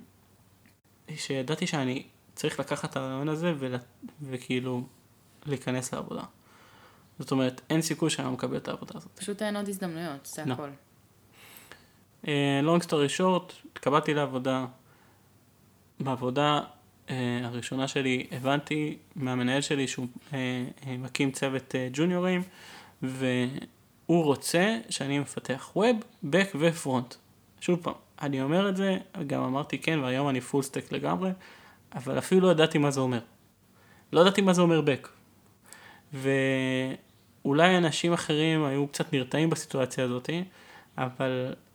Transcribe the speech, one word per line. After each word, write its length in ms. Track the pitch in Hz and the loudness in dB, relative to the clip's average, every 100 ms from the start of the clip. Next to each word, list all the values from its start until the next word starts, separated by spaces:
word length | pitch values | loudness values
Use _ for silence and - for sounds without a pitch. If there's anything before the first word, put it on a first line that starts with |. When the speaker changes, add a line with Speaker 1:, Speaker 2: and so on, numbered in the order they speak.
| - _ _ _ _ _ _ _ _ _ - 151 | -10 _ _ _ _ _ _ _ _ _ -14 -10
Speaker 1:
שידעתי 500 | - 135 131 156 180 | -6 -4 -2 -2 -2
שאני 360 | 160 127 127 - _ _ | 0 0 -2 -8 _ _
צריך 260 | - 151 - | -6 -4 -4
לקחת 300 | 135 143 156 | -4 -4 -4
את 60 | 139 | -6
הרעיון 320 | 131 131 147 | -6 -4 -4
הזה 260 | 156 175 151 | -2 -2 -2
ול-, 180 | 131 123 - - 247 - | -4 -6 -8 -18 -20 -14
וכאילו 600 | 139 127 - 127 127 123 127 - _ _ _ _ 147 | -10 -8 -4 -2 -2 -4 -6 -14 _ _ _ _ -6
להיכנס 480 | 135 127 127 127 | -6 -2 -4 -4
לעבודה. 280 | - - - - - _ - - - - - _ - | -8 -8 -10 -12 -16 _ -20 -20 -20 -20 -20 _ -14
זאת 120 | 143 | -2
אומרת, 300 | 139 131 127 - | 0 0 -2 -2
אין 120 | 160 | 0
סיכוי 280 | 160 147 160 | 0 0 0
שאני 160 | - 135 | -2 -4
לא 60 | |
מקבל 240 | 127 127 143 | -4 -4 -4
את 120 | - | -6
העבודה 240 | - - | -10 -10
הזאת. 160 | - - | -14 -16
Speaker 2:
פשוט 280 | - - 196 | -12 -10 -6
אין 140 | 214 202 | -4 -4
עוד 120 | 202 | -6
הזדמנויות, 580 | 190 185 160 170 139 - | -6 -6 -6 -8 -10 -12
זה 180 | - 151 | -8 -6
Speaker 1:
לא. 60 | |
Speaker 2:
הכל. 160 | 127 143 139 _ _ _ _ _ - - - - - - _ _ _ - | -6 -8 -14 _ _ _ _ _ -20 -20 -20 -20 -20 -20 _ _ _ -2
Speaker 1:
אה, 320 | 143 139 139 | 2 2 2
long 200 | 147 170 | 4 2
story 340 | 170 156 143 - | 2 2 2 2
short, 340 | 185 180 175 - - | 2 2 -2 -12 -20
התקבלתי 420 | - - 147 156 | -6 2 2 4
לעבודה. 520 | 147 139 127 131 131 127 - _ - _ _ _ _ _ _ _ _ _ - | 2 0 -2 -2 -2 -4 -10 _ -20 _ _ _ _ _ _ _ _ _ -8
בעבודה, 600 | 131 127 127 127 147 147 - - _ _ - | -4 -2 -2 2 2 2 -2 -10 _ _ -8
אה, 300 | 131 123 120 | -4 -2 -2
הראשונה 440 | 123 123 117 131 135 | -4 -6 -6 -4 -2
שלי, 380 | 147 131 127 - | 0 0 0 -2
הבנתי 680 | 131 131 143 147 151 151 - - - | -4 0 0 0 -2 -2 -6 -12 -6
מהמנהל 440 | 131 127 123 135 | -4 0 0 0
שלי 280 | 139 143 131 | 0 0 -2
שהוא, 180 | - 123 - - | -4 -8 -10 -10
אה, 320 | 139 127 127 127 - 135 | -6 -4 -4 -6 -10 -10
אה, 100 | 127 | -8
מקים 340 | 131 - 139 | -6 -2 -2
צוות, 440 | 131 135 131 127 | 0 -2 -2 -4
אה, 140 | 131 127 | -4 -2
ג'וניורים, 500 | 127 170 180 180 180 180 - - - - - | 0 0 2 2 0 -2 -10 -20 -20 -20 -8
והוא 1200 | 131 131 131 123 123 139 - _ _ _ - 170 | -8 -2 0 2 0 -4 -12 _ _ _ 0 4
רוצה 540 | 156 131 - 170 196 226 - | 4 2 2 2 2 0 -4
שאני 300 | - 135 143 | -6 -2 -2
מפתח 540 | 139 - - 127 - 170 | -2 -6 -6 -6 -4 2
ווב, 200 | 220 233 - - | 2 2 -2 -10
בק 300 | 147 165 190 | 0 2 2
ופרונט. 600 | 143 170 160 143 127 127 - _ _ _ _ | 2 2 2 0 0 -2 -8 _ _ _ _
שוב 180 | - 175 | 0 0
פעם, 120 | 151 - - - | -2 -8 -12 -8
אני 200 | 147 135 | -4 -2
אומר 260 | 135 170 202 | 2 2 2
את 80 | 190 | 2
זה, 220 | 196 190 - 185 143 | 0 0 -4 -8 -4
גם 160 | 135 | -2
אמרתי 360 | 127 131 147 135 | 0 -2 -2 -4
כן, 200 | - 160 | 0 0
והיום 300 | 127 127 143 | 0 0 0
אני 120 | 131 | 0
פול 220 | 123 139 | 0 0
סטק 300 | 135 - - | 0 -4 -6
לגמרי, 380 | 139 143 175 185 185 - - - - _ | -4 -2 0 -2 -4 -10 -20 -20 -20 _
אבל 240 | - 127 135 | -10 -4 -4
אפילו 220 | - 185 | 2 6
לא 120 | 185 | 8
ידעתי 260 | 165 160 156 | 6 6 4
מה 120 | 143 | 2
זה 100 | 139 | 2
אומר. 200 | 131 120 - - _ _ _ _ - - _ | 0 -2 -6 -16 _ _ _ _ -20 -20 _
לא 80 | 147 | 6
ידעתי 200 | 180 196 | 8 8
מה 120 | 196 | 4
זה 100 | 175 | 6
אומר 180 | 170 165 | 6 6
בק. 280 | 147 131 - - _ _ _ _ - - - - - | 4 2 -2 -20 _ _ _ _ -20 -20 -20 -20 -16
ואולי 1600 | 135 135 135 135 131 131 131 131 - - _ _ _ - 143 175 185 | -4 0 2 4 2 0 0 -2 -6 -14 _ _ _ 2 6 6 6
אנשים 360 | 165 151 170 | 4 2 2
אחרים 520 | 170 - 151 160 160 | 2 2 2 4 4
היו 240 | 147 139 143 | 2 0 -2
קצת 240 | - 160 | -2 -2
נרתעים 380 | 139 123 143 165 | -2 0 0 2
בסיטואציה 540 | 156 - 139 127 131 | 0 -2 -2 -2 0
הזאת, 260 | 127 123 123 165 185 - - - - - | -2 -2 -4 -4 -6 -12 -20 -20 -14 -6
אבל 560 | 127 123 135 127 127 - - | -6 -2 -2 -2 -4 -8 -12